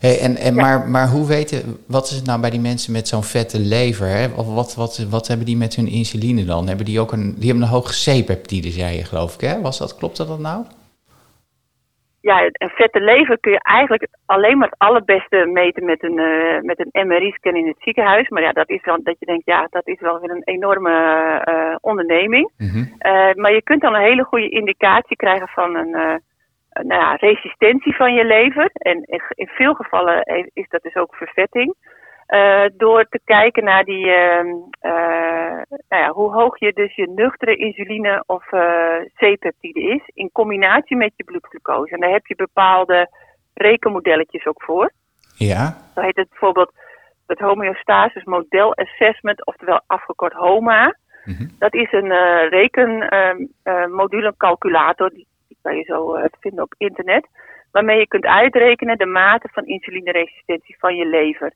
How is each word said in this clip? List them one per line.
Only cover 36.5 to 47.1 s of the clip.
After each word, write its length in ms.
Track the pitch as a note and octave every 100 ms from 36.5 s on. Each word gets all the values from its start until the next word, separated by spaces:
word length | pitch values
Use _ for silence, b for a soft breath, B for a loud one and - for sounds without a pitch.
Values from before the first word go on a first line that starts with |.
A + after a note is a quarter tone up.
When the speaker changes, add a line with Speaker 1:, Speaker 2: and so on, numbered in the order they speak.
| -
Speaker 2:
je 140 | G#3
dus 220 | G3+ G3+
je 140 | - F3+
nuchtere 420 | F#3 A#3 - A3+ A3
insuline 680 | A3 G3+ G3 G#3+ G#3 G3 -
of, 260 | F3+ -
eh, 440 | F#3+ E3+ E3+ E3 E3 -
C-peptide 640 | _ G#3 G3+ F3+ - E3+ E3
is 200 | E3 C4+ -
in 240 | - F#3+
combinatie 640 | - G#3+ G3+ F#3+ A3+ - B3
met 160 | G#3+ _
je 80 |
bloedglucose. 720 | - - - D#3+ - B2+ D3+
En 60 | F3
daar 100 | F3
heb 160 | G3+ -
je 80 |
bepaalde 760 | F#3+ F#3+ - F#3+ F#3 F3+ F3+ F3 b b b _
rekenmodelletjes 920 | - G3+ A3+ A3+ G3 F3 D#3+ D#3+ E3 -
ook 160 | D#3
voor. 300 | - E3+ G#3+ _ _ _ _ _
Speaker 1:
Ja. 400 | G#2 F#2+ C#3+ D#3 _
Speaker 2:
Zo 60 | -
heet 160 | F#3 F#3+
het 120 | F#3
bijvoorbeeld 440 | - F#3+ F#3 F3+ b b b b